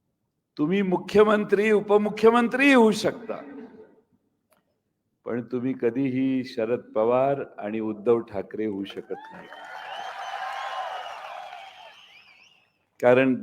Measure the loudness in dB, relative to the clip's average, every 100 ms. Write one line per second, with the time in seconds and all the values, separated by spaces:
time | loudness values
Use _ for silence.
0 | _ _ _ _ _ -4 0 0 0 -2
1 | 2 4 4 4 2 2 4 2 4 2
2 | 2 4 6 6 2 4 6 8 6 4
3 | -2 -4 -10 -12 -12 -16 -18 -20 -20 _
4 | _ _ _ _ _ _ _ _ _ _
5 | _ _ -8 -8 -6 -6 -4 0 -2 0
6 | -2 0 0 0 -4 -4 -2 -2 -4 0
7 | 2 2 2 -2 -6 -10 -8 -4 -6 -4
8 | 2 2 0 -8 -8 -6 -6 -4 -8 -12
9 | -12 -12 -14 -18 -18 -18 -16 -16 -14 -12
10 | -12 -12 -12 -10 -10 -8 -8 -8 -8 -10
11 | -12 -14 -14 -16 -16 -18 -20 -20 -20 -20
12 | -20 -20 _ _ _ _ _ _ _ 0
13 | 4 6 4 0